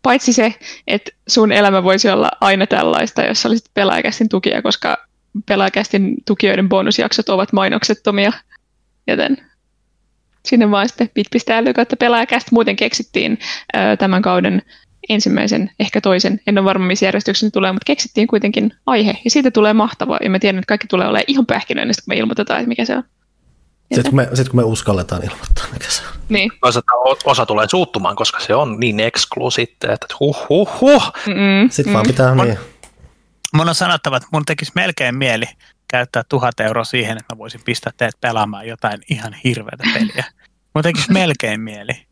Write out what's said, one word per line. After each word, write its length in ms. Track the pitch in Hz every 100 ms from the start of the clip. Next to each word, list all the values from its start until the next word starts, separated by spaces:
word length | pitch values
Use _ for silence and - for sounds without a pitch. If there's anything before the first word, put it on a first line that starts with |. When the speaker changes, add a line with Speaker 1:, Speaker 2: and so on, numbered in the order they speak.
Speaker 1:
paitsi 300 | 262 262 -
se, 220 | 240 226 - - - -
että 240 | 202 - _ -
sun 240 | - 220
elämä 320 | 208 202 190
voisi 260 | 180 190 196
olla 220 | 185 - -
aina 260 | 196 196 196
tällaista, 560 | - 82 78 220 -
jos 220 | - 214 233
olisit 260 | 226 _
Pelaajakästin 560 | - 196 82 - - 220
tukija, 320 | 190 190 -
koska 360 | - - - - - _ _ 208 -
Pelaajakästin 720 | 196 190 196 208 202 190 - -
tukijoiden 440 | 202 196 196 190
bonusjaksot 600 | 190 190 - - - 214
ovat 240 | 190 202
mainoksettomia, 800 | 196 190 220 - 208 - 202 202 220 _ - _ _ _ _ -
joten 300 | - - 269 _ _ _ _ _ _ _ _ _ _ -
sinne 260 | 240 214
vaan 160 | 202 226
sitten 220 | - 233
bit 140 | - 208
piste 300 | 240 - 226
L 120 | 262 240
kautta 200 | 247 262
pelaajakäst. 540 | 240 240 233 240 -
Muuten 240 | 233 214 196
keksittiin, 640 | 220 - 220 - - 214 - - - -
ö, 220 | 196 208
tämän 240 | 196 185
kauden 400 | 202 180 190 185 - - _ _ -
ensimmäisen, 640 | 214 196 - 208 208 196 -
ehkä 220 | 208 214
toisen, 400 | 202 185 - 202 -
en 100 | 202
ole 80 | 190
varma, 200 | 190 185
missä 200 | 196 190
järjestyksessä 420 | 202 - 196 214
ne 40 |
tulee, 200 | 208 190
mutta 140 | 190 -
keksittiin 420 | 285 - - 220
kuitenkin 460 | 208 202 - 208 _ -
aihe, 320 | 240 208 - 233
ja 60 |
siitä 200 | 302 262
tulee 220 | - 214
mahtavaa, 460 | 220 220 - - -
ja 60 | -
mä 100 | 190
tiedän, 200 | 196 190
että 80 | -
kaikki 200 | 208 -
tulee 200 | 185 185
olemaan 160 | - -
ihan 180 | 277 240
pähkinöinä, 480 | - - - 233
kun 100 | 214 -
me 80 | 202
ilmoitetaan, 440 | 220 226 208 233
että 80 | 240
mikä 180 | 240 233
se 120 | 254
on. 60 | 247 _ _ _ _ _ _ _ _ -
Speaker 2:
Sit 100 | 131
kun 100 | 135
me, 140 | 123
sit 160 | 127 131
kun 60 | 123
me 40 |
uskalletaan 600 | 113 113 - 98 87 90
ilmoittaa, 420 | - - - - -
mikä 160 | - -
se 120 | - -
on. 60 | - -
Speaker 1:
Niin. 220 | 214 202 -
Speaker 3:
Toisaalta 320 | 123 120 -
o-, 240 | 120 131 135 -
osa 140 | 127 117
tulee 220 | 107 107
suuttumaan, 460 | 185 175 110 95 101
koska 240 | - -
se 160 | - 117
on 240 | 147 107
niin 200 | 120 104
eksklu 520 | 113 - - - 127
sitten, 400 | 123 117 _ -
että 160 | 110 - -
huh, 300 | 143 143 -
huh, 320 | 156 208 -
huh. 320 | 262 285 - - 208
Speaker 1:
Mm-mm. 420 | 196 196 196 247
Speaker 2:
Sit 240 | - 117
vaan 120 | 107 110
Speaker 1:
Mm. 20 |
Speaker 2:
pitää, 280 | 127 127 131
Speaker 4:
Mun, 100 | 120
Speaker 2:
niin. 140 | 101 - _ - _ - _ _ _ -
Speaker 4:
mun 160 | 156 165
on 60 | 160
sanottava, 420 | 180 170 151 131
että 120 | -
mun 140 | 156 147
tekisi 260 | 151 156 180
melkein 400 | 185 160 127 127
mieli 300 | 135 113 117 _ _ _ -
käyttää 360 | 127 123 120 -
tuhat 300 | 135 123 -
euroa 240 | 110 113
siihen, 340 | 113 127 110 110
että 180 | - 110
mä 20 |
voisin 240 | 110 117 -
pistää 280 | 127 117 -
teidät 240 | 117 -
pelaamaan 460 | 123 113 107 101 113
jotain 340 | 117 113 104 -
ihan 260 | 127 110 101
hirveätä 400 | 127 110 104 - 233
peliä. 300 | 226 220 - - _ _ _ _ 156
Mun 80 |
tekisi 280 | 165 151 -
melkein 500 | 190 180 139 117 107
mieli. 300 | 110 104 101 - _